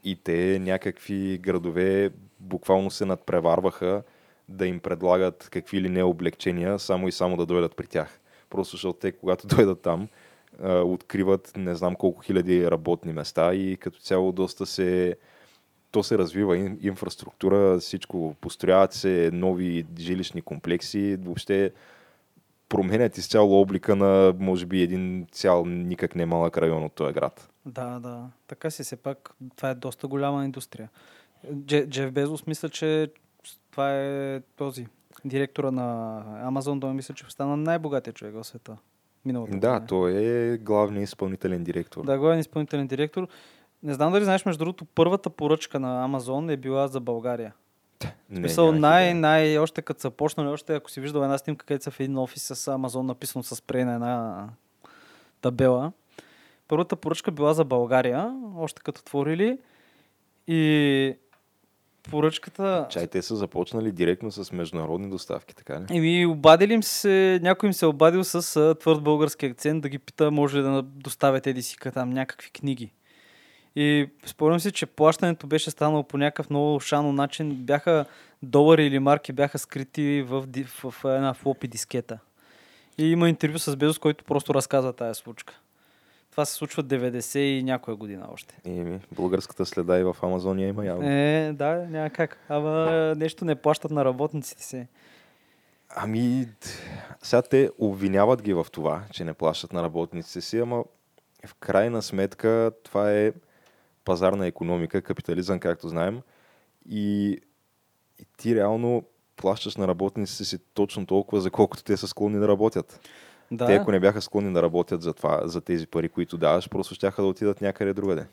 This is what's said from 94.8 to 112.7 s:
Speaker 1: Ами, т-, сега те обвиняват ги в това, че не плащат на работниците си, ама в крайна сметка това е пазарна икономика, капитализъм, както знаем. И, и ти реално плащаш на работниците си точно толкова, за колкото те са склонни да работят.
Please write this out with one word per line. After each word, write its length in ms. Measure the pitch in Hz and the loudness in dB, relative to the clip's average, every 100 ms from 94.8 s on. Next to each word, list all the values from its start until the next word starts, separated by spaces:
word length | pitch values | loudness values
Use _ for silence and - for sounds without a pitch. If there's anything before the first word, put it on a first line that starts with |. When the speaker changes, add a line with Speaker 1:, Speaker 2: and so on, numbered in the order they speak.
| 123 _ - - _ _ _ _ _ _ _ - | -14 _ -20 -20 _ _ _ _ _ _ _ -8
Speaker 1:
Ами, 500 | 104 113 123 127 120 110 | -4 0 0 0 -2 -10
т-, 80 | - - - - - - | -16 -14 -14 -16 -16 -16
сега 200 | - 120 | 2 2
те 280 | - 131 135 - | 6 4 4 2
обвиняват 640 | 110 95 98 98 104 123 | -2 0 2 6 6 4
ги 100 | 104 | 2
в 120 | 90 80 | 0 0
това, 300 | - 76 78 104 | -2 -2 -2 -8
че 120 | - | -10
не 100 | 82 | -10
плащат 380 | 78 80 78 - | -2 -2 -2 -6
на 100 | 90 | -4
работниците 580 | 85 82 82 87 82 87 | -4 -4 -6 -8 -10 -12
си, 180 | - 113 | -6 -4
ама 260 | 120 120 117 _ _ _ _ _ - | -2 -4 -6 _ _ _ _ _ -20
в 80 | |
крайна 480 | - - 95 113 117 | -14 2 2 4 -2
сметка 680 | - 95 98 - 110 113 113 - | -4 -2 -2 0 0 2 0 -2
това 280 | - 101 104 | -4 0 2
е 200 | 104 107 - _ _ _ _ _ _ | 2 2 -2 _ _ _ _ _ _
пазарна 420 | - 87 92 98 90 | -4 2 2 2 -2
икономика, 560 | - 85 87 82 98 | -4 -4 -2 -2 -4
капитализъм, 560 | - 92 - 85 90 92 | -4 -8 -4 -4 -2 -2
както 300 | 87 85 85 | -2 -4 -6
знаем. 320 | 82 87 117 - _ _ _ _ _ - | -4 -2 -4 -14 _ _ _ _ _ -10
И, 400 | 107 104 101 101 95 _ _ _ _ _ _ _ _ | -4 -2 0 0 -2 _ _ _ _ _ _ _ _
и 40 | - _ | -20 _
ти 180 | 110 | 0
реално 480 | 113 101 113 120 120 - _ _ - | 2 2 2 0 0 -4 _ _ -4
плащаш 400 | 95 107 - - | -2 -2 -6 -2
на 120 | 95 | -2
работниците 560 | 87 98 110 98 - | 0 -2 -2 -8 -6
си 140 | 101 90 _ | -8 -8 _
точно 320 | - 101 - 90 | -2 -2 -2 0
толкова, 340 | 95 - 104 | 0 2 -2
за 100 | 92 | -2
колкото 340 | - 104 - | 2 2 2
те 120 | - 101 | -2 -2
са 120 | 98 | -2
склонни 300 | - 104 104 | -4 -2 2
да 100 | 104 | 2
работят. 520 | 101 110 | 4 2